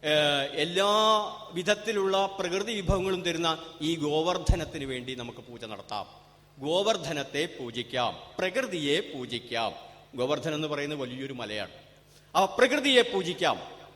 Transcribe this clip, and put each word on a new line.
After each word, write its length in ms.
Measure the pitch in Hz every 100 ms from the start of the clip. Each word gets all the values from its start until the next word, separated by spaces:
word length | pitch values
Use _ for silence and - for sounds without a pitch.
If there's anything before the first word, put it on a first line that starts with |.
ഏ, 80 | 151 151 147 143 139
എല്ലാ 360 | - 156 175 202 208 214 214 208 - -
വിധത്തിലുള്ള 720 | 170 180 208 220 208 190 190 196 190
പ്രകൃതി 340 | 180 185 208
വിഭവങ്ങളും 480 | 220 180 196 190 185
തരുന്ന 360 | 170 165 170 160 - -
ഈ 140 | 151 170
ഗോവർദ്ധനത്തിന് 880 | 147 151 160 180 - 185 - 160 135
വേണ്ടി 300 | 127 123 127
നമുക്ക് 240 | 120 113
പൂജ 260 | 120 120 110
നടത്താം. 400 | 104 98 104 92 - - - - -
ഗോവർദ്ധനത്തെ 880 | 135 175 202 214 156 156 135 139 170 -
പൂജിക്കാം, 600 | 123 113 120 127 120 85 - -
പ്രകൃതിയെ 600 | 185 202 254 185 143 156
പൂജിക്കാം. 760 | - 143 123 123 117 117 113 - - - - 123
ഗോവർദ്ധനം 400 | 127 143 151 151
എന്ന് 120 | 156
പറയുന്നത് 320 | 147 143 151
വലിയൊരു 340 | 127 127 135
മലയാണ്. 380 | 127 110 107 95 - - - _ - - 160
ആ 100 | 190
പ്രകൃതിയെ 560 | - 247 285 269 262
പൂജിക്കാം. 720 | 233 196 175 175 165 107 - - -